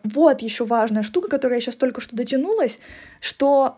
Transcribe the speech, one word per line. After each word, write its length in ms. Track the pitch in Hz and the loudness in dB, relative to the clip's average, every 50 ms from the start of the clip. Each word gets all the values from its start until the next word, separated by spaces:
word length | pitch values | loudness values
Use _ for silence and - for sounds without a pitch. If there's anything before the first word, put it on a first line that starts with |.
| - | -8
Вот 400 | 214 208 277 330 311 269 269 226 | -4 2 4 4 4 4 2 -2
еще 220 | 220 214 - 240 | -8 -6 -4 -2
важная 360 | 214 233 233 220 233 214 214 214 | 0 0 0 0 0 0 -2 -2
штука, 240 | 214 - 359 359 | -2 -2 -4 -2
которая 300 | - 294 269 269 247 247 240 | -2 -2 0 0 0 -2 -2
я 20 | 240 | -4
щас 100 | - 254 | -6 -4
только 260 | - 269 254 226 254 | -2 -2 -2 -2 -4
что 140 | - - 240 | -10 -8 -6
дотянулась, 600 | 220 247 - 269 262 294 381 440 440 302 226 214 - - - - - - - - - | -6 -4 -2 -2 -2 0 0 0 0 0 -2 -4 -6 -18 -20 -20 -20 -20 -20 -16 -12
что 540 | - - - - 277 277 285 277 269 262 - | -10 -8 -2 0 2 4 4 4 4 2 0